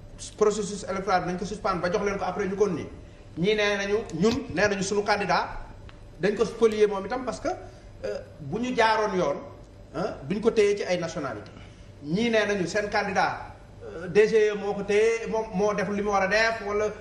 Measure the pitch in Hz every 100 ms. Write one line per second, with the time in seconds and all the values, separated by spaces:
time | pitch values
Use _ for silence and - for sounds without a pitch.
0 | - - - - 208 208 202 202 - 196
1 | 190 185 170 180 196 208 208 180 175 202
2 | 202 190 180 180 190 196 208 151 104 -
3 | - - - - 190 214 202 202 202 208
4 | 226 160 208 247 - 156 202 196 185 208
5 | 208 202 185 175 233 - - - - -
6 | - - 180 214 220 - 226 214 208 196
7 | 196 254 254 185 311 370 - - - -
8 | 208 208 - - 139 196 247 254 220 220
9 | 208 185 151 143 - - - - - 156
10 | 196 - 135 202 220 220 202 202 185 180
11 | 165 175 139 104 - - - - - -
12 | 143 185 233 220 202 202 175 214 202 214
13 | 196 185 165 - - - - - 117 160
14 | 180 185 220 220 214 208 202 196 196 208
15 | 220 226 220 220 220 180 208 202 190 202
16 | 208 196 190 214 226 226 202 202 214 208